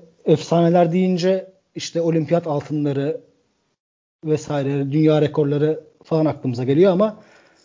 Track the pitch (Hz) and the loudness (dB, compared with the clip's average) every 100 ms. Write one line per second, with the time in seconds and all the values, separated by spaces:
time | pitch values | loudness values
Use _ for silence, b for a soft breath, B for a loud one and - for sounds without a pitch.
0 | - _ - 151 - 165 170 175 165 180 | -20 _ 0 0 2 2 2 4 2 2
1 | 185 180 185 190 185 _ _ 165 - 165 | 0 0 0 -2 -4 _ _ -14 -8 -4
2 | 165 165 151 170 170 147 143 156 147 135 | 0 0 0 -2 -2 -6 -4 -4 -2 -2
3 | 139 - - _ _ _ _ _ _ _ | -4 -6 -12 _ _ _ _ _ _ _
4 | _ _ 160 151 - 147 139 143 139 151 | _ _ -4 -4 -2 -4 -2 -4 -2 2
5 | 156 151 147 156 143 143 151 156 - _ | 4 4 2 0 0 0 0 -2 -8 _
6 | - 160 156 135 131 117 127 139 196 180 | -4 0 0 -2 -6 -4 0 4 4 4
7 | 214 214 b b b b | 0 -4 b b b b